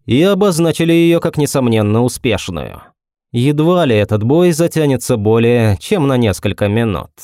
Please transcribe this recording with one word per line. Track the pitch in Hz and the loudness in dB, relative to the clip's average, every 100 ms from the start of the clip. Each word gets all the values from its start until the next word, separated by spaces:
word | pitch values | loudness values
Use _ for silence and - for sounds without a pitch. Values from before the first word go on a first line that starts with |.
| - | -2
и | 120 | 0
обозначили | 185 196 208 160 170 151 165 | 2 2 0 0 0 0 0
ее | 165 170 165 | 2 2 2
как, | 170 147 | 0 -2
несомненно, | 147 143 123 110 104 110 | -2 0 0 0 0 0
успешную. | 123 - 123 101 - 82 58 50 - _ _ _ _ | -2 -2 -4 -4 -6 -10 -12 -14 -20 _ _ _ _
Едва | 120 135 147 156 180 151 | -2 0 0 0 2 2
ли | 107 | 2
этот | 101 107 | 0 0
бой | 110 160 180 | 0 2 2
затянется | 156 170 160 147 127 - 120 | 2 0 0 0 0 -2 -2
более | 104 113 117 120 110 95 | 2 2 2 2 2 0
чем | - 208 139 | -2 -2 0
на | 127 | 0
несколько | 113 90 104 90 101 | 0 -2 -6 -4 -2
минут. | 107 113 80 - _ | 0 -2 -4 -8 _